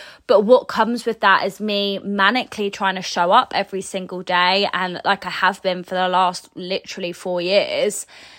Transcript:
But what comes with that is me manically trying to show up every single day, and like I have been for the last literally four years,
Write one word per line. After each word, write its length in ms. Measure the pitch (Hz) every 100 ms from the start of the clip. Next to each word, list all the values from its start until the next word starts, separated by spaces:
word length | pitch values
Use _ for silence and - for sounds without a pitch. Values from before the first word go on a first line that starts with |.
| - - -
But 160 | 202
what 260 | 208 247 -
comes 360 | - 220 240
with 160 | - 220
that 240 | 202 190
is 160 | 202 -
me 380 | 214 202 202 196
manically 680 | 202 202 196 254 - - 202
trying 220 | 202 196
to 80 | 185
show 300 | 175 - 175
up 200 | 220 254
every 280 | - 196 190
single 400 | - 190 180 185
day, 460 | 180 180 180 190 202
and 280 | - 185 175
like 220 | - 196 185
I 40 |
have 300 | - 185 196
been 200 | 190 180
for 120 | 175
the 140 | 185 185
last 400 | 180 180 175 -
literally 580 | - 180 190 - - 180
four 280 | 175 190 180
years, 640 | 175 196 151 107 190 202 - - -